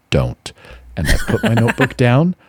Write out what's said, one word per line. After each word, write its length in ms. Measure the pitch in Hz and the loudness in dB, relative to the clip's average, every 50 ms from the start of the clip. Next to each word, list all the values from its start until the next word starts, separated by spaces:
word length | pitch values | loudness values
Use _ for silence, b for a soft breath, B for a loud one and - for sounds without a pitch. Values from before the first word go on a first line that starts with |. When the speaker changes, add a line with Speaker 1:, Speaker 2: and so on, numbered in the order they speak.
| _ _ | _ _
Speaker 1:
don't." 420 | - 71 64 - 117 - - - - B B B B B B B B | -2 0 0 -2 -4 -10 -14 -20 -20 B B B B B B B B
And 100 | - 76 | -4 0
I 100 | 73 - - - - | 0 0 0 0 -2
put 160 | - - - | -2 0 0
my 100 | 208 113 | 0 2
Speaker 2:
<laughs> 60 | 117 117 | 2 2
Speaker 1:
notebook 320 | 117 - - 139 139 - | 0 0 0 -2 -2 0
down 380 | - 127 120 123 135 165 180 180 - b | 0 2 4 4 4 2 0 -2 -6 b